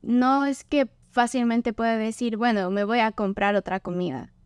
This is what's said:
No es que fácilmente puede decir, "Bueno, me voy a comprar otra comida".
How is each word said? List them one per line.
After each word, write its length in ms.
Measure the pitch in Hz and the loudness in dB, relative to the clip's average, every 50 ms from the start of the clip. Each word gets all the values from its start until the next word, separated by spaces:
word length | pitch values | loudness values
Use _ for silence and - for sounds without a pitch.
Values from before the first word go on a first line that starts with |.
No 440 | - - 233 247 247 254 269 277 277 | -2 2 2 4 4 4 4 2 2
es 180 | 277 277 - - | 0 -2 -4 -6
que 260 | _ - 294 277 - _ _ _ _ | _ 2 2 2 0 _ _ _ _
fácilmente 640 | _ 247 240 240 - 262 240 233 233 233 233 240 220 | _ 0 0 2 2 0 0 2 0 0 0 -2 -2
puede 240 | - 226 226 226 220 | -2 0 0 0 0
decir, 400 | 220 220 220 - 247 240 226 208 | -2 -4 -4 -4 -4 -4 -2 0
"Bueno, 340 | 233 240 226 208 190 180 | 0 2 2 2 0 -2
me 120 | 190 202 202 | 0 -2 0
voy 140 | 202 226 240 | 0 2 2
a 120 | 220 220 | 0 0
comprar 440 | 208 - 214 196 196 - 202 202 202 | 0 -2 -4 -2 -2 0 0 2 2
otra 240 | 202 190 - 185 190 | 0 0 -2 -6 -6
comida". 540 | _ - 175 175 180 180 135 127 - 226 _ _ _ | _ -6 -6 -4 -4 -4 -4 -8 -10 -12 _ _ _